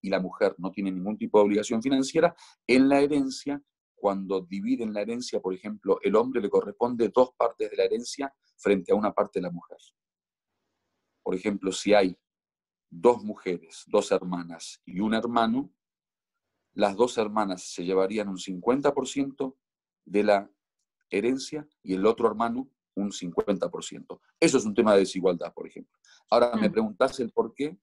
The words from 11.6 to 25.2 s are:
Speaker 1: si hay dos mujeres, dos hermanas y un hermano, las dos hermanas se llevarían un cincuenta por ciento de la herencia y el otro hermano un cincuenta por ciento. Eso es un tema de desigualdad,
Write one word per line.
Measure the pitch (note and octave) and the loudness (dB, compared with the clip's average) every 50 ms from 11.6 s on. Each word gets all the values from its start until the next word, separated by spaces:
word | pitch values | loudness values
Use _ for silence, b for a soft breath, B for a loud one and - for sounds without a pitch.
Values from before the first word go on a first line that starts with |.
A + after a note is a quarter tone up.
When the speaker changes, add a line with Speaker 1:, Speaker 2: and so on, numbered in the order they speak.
| - F#2+ | -4 -4
Speaker 1:
si | F#2 - - G2+ G2+ | -4 -2 2 4 6
hay | G#2 G2 F#2 F2+ _ _ _ _ _ _ _ _ _ _ _ _ _ _ _ | 6 6 2 -2 _ _ _ _ _ _ _ _ _ _ _ _ _ _ _
dos | - E2+ E2 A#2+ A#2+ A2+ | -20 4 4 4 4 4
mujeres, | G2+ G#2 G2+ - - F#2 F2 E2+ - _ - - - | -2 -10 -10 -8 -6 -6 -6 -6 -8 _ -20 -20 -12
dos | _ - G#2 G2 - | _ 0 0 2 2
hermanas | G2+ F#2 F#2 F2+ F2+ F2 F2 E2+ E2+ E2 - - - _ _ | -2 -2 -2 -4 -6 -6 -8 -10 -14 -14 -14 -16 -18 _ _
y | - F2+ F2+ | -12 -6 -4
un | G#2 G#2+ A2 | -2 0 0
hermano, | A2+ A2 A#2+ A#2+ A#2 A#2 A2 A2+ C3 C#3+ - _ _ _ _ _ _ _ _ _ _ _ _ _ _ _ _ _ _ _ _ _ | 0 -2 0 0 2 2 2 0 -2 -4 -6 _ _ _ _ _ _ _ _ _ _ _ _ _ _ _ _ _ _ _ _ _
las | F#2 G#2 G2+ G2 | 0 0 0 2
dos | F#2+ A#2+ B2+ - | 2 0 2 2
hermanas | A#2+ A2 G#2 G#2 A2 G#2 G2 F2+ F2 - - - | -2 -4 -2 -2 -2 -2 -2 -4 -8 -10 -14 -10
se | - F2 | -8 -4
llevarían | F2 F#2+ F#2 F#2+ F#2+ G#2+ A2 G#2 G2 | 0 2 2 2 0 0 -4 -4 -4
un | F#2+ | -6
cincuenta | F2+ - - F#2 F2+ - A#2 B2 C#3+ C#3 D3+ C#3+ | -8 -8 -10 -10 -4 0 0 0 2 2 0 0
por | C#3+ C3 C3 | 0 -4 -4
ciento | - C#3 C#3 C#3 C3+ _ C#3 C3 - _ _ _ _ _ _ _ _ _ _ | -4 -4 -4 -6 -4 _ -8 -8 -8 _ _ _ _ _ _ _ _ _ _
de | - F2+ G#2 G#2 | -2 -2 0 4
la | G#2 G2+ G2 G2+ - _ _ _ _ _ _ _ _ _ _ _ _ | 4 2 2 2 -4 _ _ _ _ _ _ _ _ _ _ _ _
herencia | - G2 G2+ A#2+ C3 C3+ - - - D3+ D3+ _ _ _ _ | -4 -2 0 0 -2 -2 -6 -10 -10 -12 -12 _ _ _ _
y | - F#2+ | -4 -2
el | F#2 F#2+ | 2 2
otro | G#2+ A2+ - A#2+ | 2 2 4 2
hermano | A2+ G#2+ G#2+ A#2 A#2 A#2 B2 C3+ _ _ _ _ _ _ | 0 2 2 -2 -2 -2 -6 -8 _ _ _ _ _ _
un | F#2+ G2+ G2+ | -6 -6 -4
cincuenta | G2 - - F2 E2 - - - G2+ F2+ F2+ F2 | -6 -8 -10 -6 -4 -4 -2 -2 -2 -2 -2 -6
por | - D#2+ E2+ | -6 -10 -12
ciento. | - - - - _ F2+ _ _ _ _ _ | -12 -14 -16 -16 _ -18 _ _ _ _ _
Eso | E3 E3 C3+ | 2 4 4
es | B2+ G2 | 2 0
un | G#2+ G2+ | 2 2
tema | A#2 A2 A2 G#2 | 4 6 6 6
de | G2+ | 6
desigualdad, | F#2+ F2+ - F#2 | 6 4 -2 0